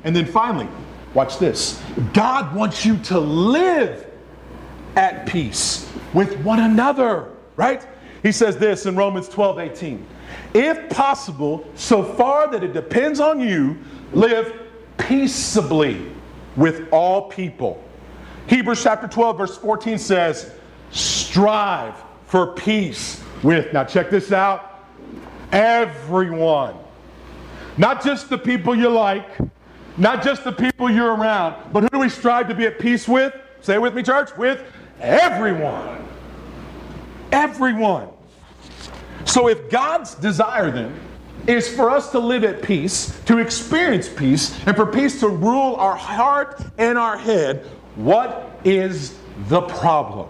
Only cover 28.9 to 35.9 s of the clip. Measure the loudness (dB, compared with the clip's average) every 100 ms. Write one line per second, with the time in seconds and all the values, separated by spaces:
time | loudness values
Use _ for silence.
28.9 | 4 2 0 -6 -6 -6 _ -20 -20 -18
29.9 | 2 2 4 0 -2 -4 -2 -2 0 2
30.9 | 4 4 2 2 2 0 -4 -2 0 2
31.9 | 2 0 2 2 2 0 0 -2 0 0
32.9 | 0 2 2 2 -2 -20 -12 0 2 2
33.9 | -2 0 2 0 -2 -2 -2 -8 -20 -20
34.9 | -8 2 4 4 2 -2 0 -2 -4 -8